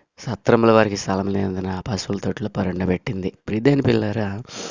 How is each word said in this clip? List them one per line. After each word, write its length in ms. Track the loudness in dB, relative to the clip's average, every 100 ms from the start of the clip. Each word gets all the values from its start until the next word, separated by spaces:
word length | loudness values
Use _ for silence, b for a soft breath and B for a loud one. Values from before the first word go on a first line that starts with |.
| B -14
సత్రముల 520 | -8 -6 2 4 6
వారికి 260 | 6 6 0
స్థలం 320 | -2 -2 0
లేనందున 380 | -2 -2 -2 -4
ఆ 140 | -6
పశువుల 380 | -4 -6 -4 -4
తొట్టిలో 300 | -4 -4 -6
పరుండబెట్టింది. 840 | -4 -4 -2 -2 -2 -2 -6 -6 -8 -6
ప్రియమైన 320 | 0 2 4
పిల్లారా, 600 | 2 2 0 -2 -4 -6 -10 B B